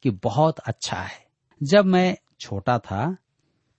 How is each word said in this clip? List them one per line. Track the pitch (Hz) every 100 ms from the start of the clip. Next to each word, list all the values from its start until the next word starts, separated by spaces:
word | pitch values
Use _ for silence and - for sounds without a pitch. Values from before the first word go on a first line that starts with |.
कि | 131
बहुत | 95 117 107 156 -
अच्छा | - - - 90
है। | 92 - _ _ _ -
जब | 143 202
मैं | 190 185 185 196 _ -
छोटा | - 98 - 123
था, | - 95 147 185 _ _ _ _ _